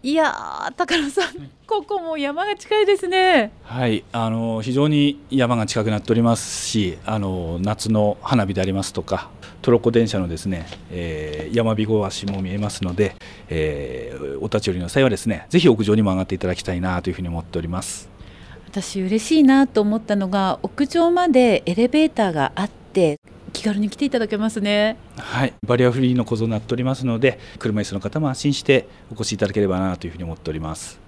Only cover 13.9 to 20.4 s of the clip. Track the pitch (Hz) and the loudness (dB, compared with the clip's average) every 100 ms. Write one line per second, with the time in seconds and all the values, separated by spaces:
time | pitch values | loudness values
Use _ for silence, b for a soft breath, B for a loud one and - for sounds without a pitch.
13.9 | 64 60 65 71 69 110 104 101 90 87 | -10 -12 -10 -8 -6 -4 -2 -2 -4 -2
14.9 | 139 135 98 113 92 - 175 165 110 104 | 2 2 2 -2 -6 0 4 6 4 4
15.9 | 107 107 92 95 92 92 90 - 87 92 | 4 4 0 -2 -4 -4 -4 -4 -4 -2
16.9 | 87 87 87 87 85 80 - 165 180 - | -2 -4 -6 -6 -6 -6 -8 -6 -6 -8
17.9 | - - - B B B B B 202 - | -12 -14 -20 B B B B B -10 -8
18.9 | 196 185 220 220 320 269 269 269 - 208 | -6 -2 -2 2 6 8 8 6 2 2
19.9 | 220 220 202 190 202 | 0 -2 -2 0 0